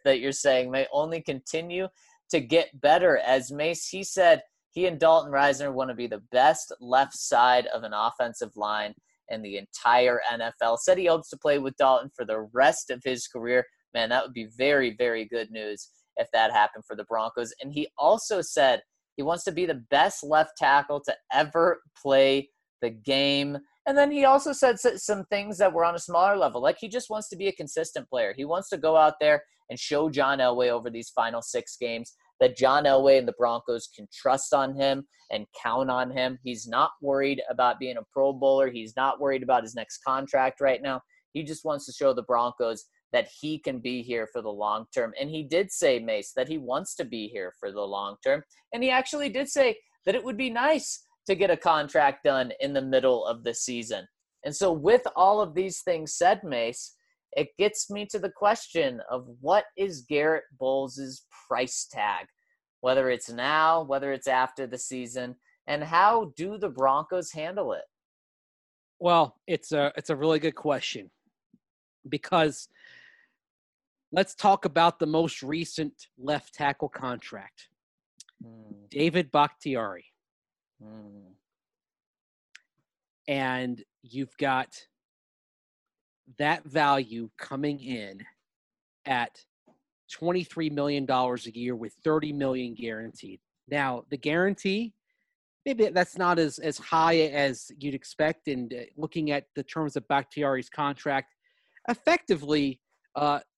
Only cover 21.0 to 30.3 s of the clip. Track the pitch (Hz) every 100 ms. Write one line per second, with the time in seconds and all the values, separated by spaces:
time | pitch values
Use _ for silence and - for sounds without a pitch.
21 | 143 - _ 131 151 170 175 165 _ -
22 | 139 135 135 135 139 _ _ _ 120 110
23 | 120 135 139 139 143 143 - _ - 277
24 | 285 294 269 277 294 269 254 214 240 190
25 | - 202 - 202 208 180 190 165 170 170
26 | - 170 190 202 143 120 139 - 214 240
27 | - 214 - 170 196 190 147 160 156 151
28 | 120 127 104 131 143 175 185 175 156 160
29 | 156 151 151 147 - _ _ 123 - 147
30 | 160 139 135